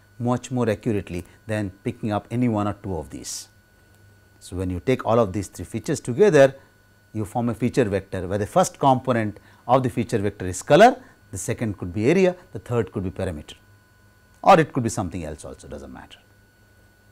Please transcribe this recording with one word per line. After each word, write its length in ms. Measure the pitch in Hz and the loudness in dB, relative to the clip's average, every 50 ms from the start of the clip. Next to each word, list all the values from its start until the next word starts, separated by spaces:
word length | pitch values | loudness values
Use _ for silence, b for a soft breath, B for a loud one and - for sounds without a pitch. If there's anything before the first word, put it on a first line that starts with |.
| _ _ _ - | _ _ _ -6
much 320 | 120 120 123 120 - - | -4 -2 -2 -2 -4 -6
more 180 | 131 123 120 110 | -4 -2 0 0
accurately 560 | 104 - - 127 107 101 87 - 87 90 87 b b b b - | -2 -2 -2 -2 -2 -2 -4 -6 -8 -10 -10 b b b b -8
than 240 | 107 107 107 98 98 - - | -6 -4 -6 -6 -8 -8 -8
picking 280 | 127 - - - 110 | -8 -8 -6 -4 -4
up 160 | 104 101 - - | -4 -4 -4 -4
any 200 | 117 120 123 120 | -4 -2 0 0
one 180 | 110 104 104 104 | 0 0 -2 -2
or 60 | 98 - - | -4 -6 -8
two 120 | 95 92 | -8 -8
of 140 | 80 71 67 | -8 -8 -10
these. 380 | 67 65 - - - - - - _ _ _ _ _ _ _ _ _ _ _ - _ _ _ _ _ _ | -12 -16 -14 -12 -14 -14 -14 -18 _ _ _ _ _ _ _ _ _ _ _ -20 _ _ _ _ _ _
So, 160 | - - 92 90 | -18 -12 -8 -6
when 120 | 95 92 | -6 -4
you 100 | 90 87 | -6 -4
take 260 | - - 131 123 - | -2 -2 -2 0 0
all 140 | - 110 120 | 0 2 2
of 140 | 117 95 92 | 2 2 -2
these 140 | 107 92 - | -6 -6 -8
three 180 | - - - | -10 -14 -14
features 340 | - - 113 - - 151 - | -10 -10 -10 -6 -6 -6 -6
together, 560 | - - 120 127 208 208 156 143 135 135 131 b b b b b b b _ _ _ _ - | -4 -4 0 2 4 6 8 8 8 6 6 b b b b b b b _ _ _ _ -8
you 120 | 107 110 | -8 -8
form 240 | - - 123 117 120 | -6 -4 -4 -2 -2
a 40 | 113 | -2
feature 320 | - 127 120 - 143 127 | -2 -2 0 2 2 2
vector 420 | 101 95 95 - - - 95 90 90 | 2 2 -2 -4 -4 -8 -8 -6 -4
where 100 | 95 104 | -4 -4
the 80 | 104 | -4
first 340 | - - 180 185 - - - | 0 2 2 2 2 0 0
component 600 | - 139 131 123 - - 123 117 110 104 101 - b b b b b b | 4 4 4 4 2 0 0 0 0 -4 -6 -10 b b b b b b
of 140 | 123 135 127 | 2 2 2
the 60 | 123 | 0
feature 300 | - 120 113 - - 110 | -2 -4 -4 -2 -2 -2
vector 260 | 98 104 - - 98 | -2 -2 -4 -6 -8
is 160 | 90 90 - | -8 -8 -6
color, 400 | - - 143 160 214 247 277 b b b b b b _ | 0 4 6 8 8 8 6 b b b b b b _
the 60 | - 92 | -12 -10
second 400 | - - 113 - 123 110 98 - | -6 -6 -6 -4 -4 -6 -6 -6
could 160 | 95 87 85 | -8 -8 -4
be 160 | 107 104 123 | -2 2 2
area, 260 | 170 190 190 180 180 b b b | 4 4 2 2 0 b b b
the 80 | - 113 | -18 -14
third 320 | - - 120 120 107 - | -10 -4 -2 -2 -2 -4
could 120 | - 113 92 | -4 -8 -8
be 80 | 95 | -8
perimeter 440 | 92 - 95 92 82 73 78 - - - _ _ _ _ _ _ _ _ _ _ _ _ _ _ _ _ | -6 -6 -6 -6 -8 -10 -12 -18 -20 -20 _ _ _ _ _ _ _ _ _ _ _ _ _ _ _ _
or 180 | - - 196 180 | 4 6 6 6
it 120 | 156 - | 6 2
could 120 | - 139 120 | -2 -4 -4
be 60 | 113 | -4
something 340 | - - 98 85 87 92 82 | -4 -4 -6 -6 -6 -8 -10
else 200 | 78 78 - - | -10 -12 -12 -14
also, 240 | 67 64 - - - | -16 -18 -18 -18 -16
does 140 | 71 71 | -16 -16
not 100 | 69 67 | -16 -16
matter. 280 | 64 62 - - - - _ _ _ _ _ _ _ _ _ _ _ _ _ _ _ _ _ _ | -18 -20 -20 -20 -20 -20 _ _ _ _ _ _ _ _ _ _ _ _ _ _ _ _ _ _